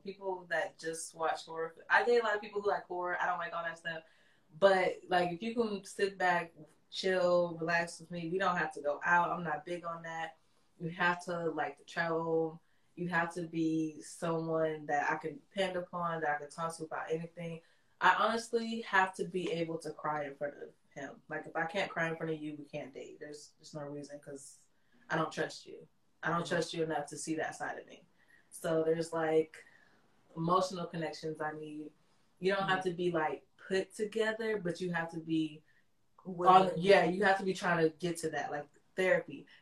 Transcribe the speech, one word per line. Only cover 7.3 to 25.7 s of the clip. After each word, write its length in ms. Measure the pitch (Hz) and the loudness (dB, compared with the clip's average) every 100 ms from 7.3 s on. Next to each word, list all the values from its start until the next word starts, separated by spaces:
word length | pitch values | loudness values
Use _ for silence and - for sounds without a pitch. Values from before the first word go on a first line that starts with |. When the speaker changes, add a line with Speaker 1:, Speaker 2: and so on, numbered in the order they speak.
| 175 170 165 | 6 4 0
Speaker 1:
relax 400 | 165 170 170 - | 0 0 0 -6
with 100 | 165 | -10
me, 180 | 175 165 | -8 -2
we 80 | 190 | 0
don't 180 | 185 175 | 2 2
have 160 | 160 | -2
to 60 | - | -2
go 200 | 143 147 | -4 0
out. 260 | 170 175 170 | 4 4 4
I'm 120 | 175 | 0
not 200 | 165 151 175 | -4 -4 -4
big 180 | 175 | -6
on 180 | 170 170 | -6 -8
that. 340 | 165 165 160 - _ _ _ - | -8 -8 -8 -12 _ _ _ -10
You 120 | 165 | -6
have 340 | 180 175 175 | 0 0 0
to 260 | - 170 165 | -2 -2 -2
like 280 | 151 - - | -2 -4 -8
to 60 | |
travel. 760 | - 170 170 160 165 160 160 165 _ _ _ - | -8 -2 0 0 2 2 0 -4 _ _ _ -8
You 120 | 175 | -2
have 240 | 170 170 | 0 0
to 80 | 180 | -2
be 580 | 165 165 160 160 156 151 | -4 0 2 2 -2 -6
someone 840 | - - 170 165 165 160 160 151 147 | -14 -4 -2 0 0 2 2 0 0
that 240 | 147 147 | 2 2
I 60 | 156 | 0
can 220 | 156 143 - | -4 -10 -6
depend 220 | 196 185 180 | -2 0 -2
upon, 440 | 175 175 170 165 | -4 -4 -2 0
that 80 | 156 | 0
I 80 | 147 | -2
can 120 | 147 | -4
talk 260 | - 165 165 | -6 -6 -6
to 60 | |
about 200 | 160 143 135 | -8 -8 -4
anything. 500 | 165 165 - 165 165 - _ _ - | -4 -4 -10 -10 -10 -14 _ _ 2
I 140 | 180 190 | 4 6
honestly 640 | 214 233 - 233 226 226 - | 4 2 0 -2 0 -6 0
have 260 | 190 190 - | 2 2 0
to 80 | |
be 260 | 175 185 175 | -4 -2 -2
able 260 | 165 165 160 | -2 -2 -4
to 120 | 151 | -8
cry 340 | 151 151 151 | -6 -2 -2
in 100 | 143 | -4
front 200 | 139 143 | -6 -6
of 140 | 143 151 - _ 143 | -6 -14 -18 _ -12
him. 100 | 139 - - | -12 -12 -10
Like, 160 | 151 - | -8 -6
if 80 | |
I 100 | 160 165 | -4 -2
can't 240 | 196 175 | -2 -2
cry 180 | 170 165 | -2 -2
in 80 | 160 | -2
front 160 | 165 | -4
of 80 | 156 | -6
you, 140 | 151 147 | -8 -10
we 60 | |
can't 280 | - 151 131 | -10 -10 -10
date. 260 | - - - | -12 -14 -14
There's, 300 | 131 147 - _ | -14 -14 -18 _
there's 160 | - | -14
no 80 | 156 | -10
reason, 360 | 143 143 139 143 | -10 -10 -12 -14
'cause 320 | 147 139 - - _ _ _ _ - | -14 -14 -16 -20 _ _ _ _ -4
I 60 | 160 | -2
don't 140 | 160 | -2
trust 340 | - - - | -2 -4 -6
you. 100 | - | -14